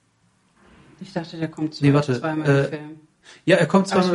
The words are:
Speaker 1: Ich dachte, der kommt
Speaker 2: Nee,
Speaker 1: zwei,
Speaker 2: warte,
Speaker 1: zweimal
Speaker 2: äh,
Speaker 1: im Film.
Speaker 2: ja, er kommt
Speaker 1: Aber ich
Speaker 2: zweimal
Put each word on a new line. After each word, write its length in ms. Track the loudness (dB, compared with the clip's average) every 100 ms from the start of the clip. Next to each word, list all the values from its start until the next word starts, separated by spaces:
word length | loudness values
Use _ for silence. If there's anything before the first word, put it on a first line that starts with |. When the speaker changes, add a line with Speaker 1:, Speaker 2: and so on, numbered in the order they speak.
| _ _ _ _ _ _ _ -20 -20 -20
Speaker 1:
Ich 120 | -12
dachte, 240 | -10 -10 -8
der 120 | -8
kommt 320 | -6 -8 0
Speaker 2:
Nee, 80 | 2
Speaker 1:
zwei, 40 |
Speaker 2:
warte, 240 | 2 2 -2
Speaker 1:
zweimal 280 | -2 -2 2
Speaker 2:
äh, 140 | 2
Speaker 1:
im 40 | 0
Film. 300 | -4 -12 -18 _ _ -20 -10
Speaker 2:
ja, 120 | 2 2
er 100 | 4
kommt 240 | 2 2
Speaker 1:
Aber 80 | 2
ich 60 |
Speaker 2:
zweimal 40 | 2